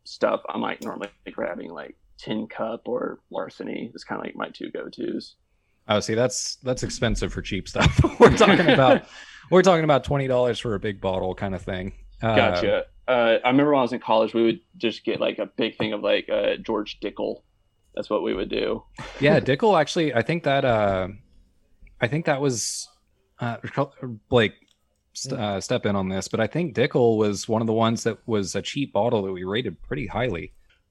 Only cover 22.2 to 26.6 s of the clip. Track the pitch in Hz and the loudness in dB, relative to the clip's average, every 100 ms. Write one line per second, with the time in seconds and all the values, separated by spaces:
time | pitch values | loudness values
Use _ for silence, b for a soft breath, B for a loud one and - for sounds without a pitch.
22.2 | 165 139 143 117 - - - _ _ _ | -2 -2 -2 -2 -6 -8 -12 _ _ _
23.2 | _ - 120 113 110 - 139 - 131 110 | _ -10 -8 -8 -6 -4 -4 -6 -14 -14
24.2 | - 123 107 - _ _ _ _ _ - | 2 4 4 0 _ _ _ _ _ -12
25.2 | 131 135 107 98 - 123 107 101 95 95 | -8 -6 -4 -4 -2 -2 0 0 0 -4
26.2 | - 110 110 151 | -4 -2 0 -2